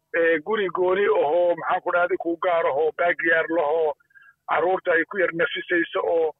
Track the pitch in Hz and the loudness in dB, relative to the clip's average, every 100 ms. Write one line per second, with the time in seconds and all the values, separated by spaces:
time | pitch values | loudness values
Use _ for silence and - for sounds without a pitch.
0 | _ 170 165 165 156 220 190 175 180 185 | _ 0 2 2 0 -2 -2 0 0 2
1 | 208 202 147 170 175 165 156 180 180 175 | 2 2 2 2 2 0 -2 -2 0 0
2 | 175 185 170 170 185 170 170 135 160 - | 0 -2 -4 -2 0 0 0 0 0 0
3 | 175 180 165 165 156 165 147 160 156 139 | 0 0 0 0 0 0 0 0 0 -4
4 | _ _ - _ - 160 165 185 - 165 | _ _ -20 _ -6 -2 0 0 0 0
5 | 160 202 170 165 165 185 - 175 165 185 | 0 -2 -2 -2 -4 -4 -4 -2 -2 -2
6 | 180 170 160 - | 0 0 0 -4